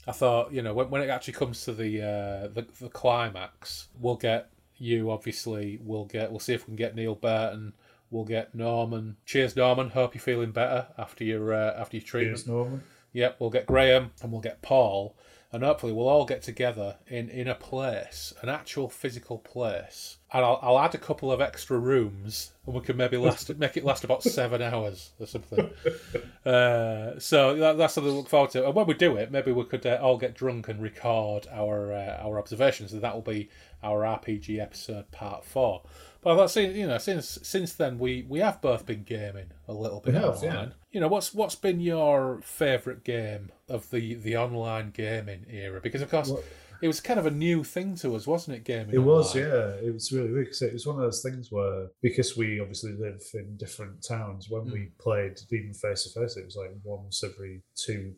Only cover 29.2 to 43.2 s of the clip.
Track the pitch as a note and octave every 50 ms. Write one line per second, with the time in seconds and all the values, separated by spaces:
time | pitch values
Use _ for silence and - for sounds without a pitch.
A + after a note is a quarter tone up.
29.2 | A2+ A#2 C#3 C3+ C3+ C3 A#2+ B2 A#2+ - C3 B2 - B2 B2 A#2 C#3 B2+ B2+ G#2+
30.2 | B2+ A#2+ A#2 - C3 B2+ A#2+ A#2 G#2 A2+ G#2+ G#2 G#2+ G#2 - - - A#2+ A2+ A2
31.2 | G#2+ G#2+ G#2 G#2 - - B2 G#2+ G#2+ G#2+ G#2 G#2 G2+ G2+ G2+ G2+ G2 G2+ G2+ -
32.2 | G#2+ G#2+ G#2+ G#2 G2+ - A2 G#2+ C3+ C#3 - - G#2 F#2+ G#2+ G#2+ A2+ A2+ G#2 A2+
33.2 | A2 A#2 G#2+ G#2 G#2 - - - - - - - A2+ G#2+ G#2+ G#2 G#2+ A2+ G#2+ -
34.2 | - A2+ G#2+ G#2 - - G#2+ G#2+ G#2 G#2 - - - - A2 G2+ - - - -
35.2 | G#2+ G2+ G2+ - - - - C3 B2+ A2 F#2 - - - - - - - - _
36.2 | - F3 E3 F#3+ F#3+ - - A3 G3+ F#3 F#3+ G#3+ G3+ D3+ A#2+ A#2 - G3+ F#3 D#3
37.2 | - - - - - - - F#3+ F3 E3+ - - D#3 C3 B2 A#2 B2+ B2+ B2+ B2+
38.2 | B2 B2+ C#3 D#3+ G#3 G#3 G3+ - - C3+ A#2 A2 - - A2 G#2 G2+ - A2+ G#2+
39.2 | G#2 G2+ G2 G2 F#2+ - - - - - G#2+ G#2+ A2 G#2+ G2+ G#2 - B2+ C3 G3
40.2 | G#3 - - - D3 E3 - G2+ A2 B2+ - - _ _ - G3 D#3+ E3 G3+ G3
41.2 | - - - G#3 G#3 E3 - - - F#3+ F3+ E3+ F3 E3+ E3 D#3+ D3+ D3 C#3+ C3+
42.2 | C3 C3 B2 - - - - - D#3 C#3 C3 A#2+ - B2+ B2 - - B2+ A#2+ A#2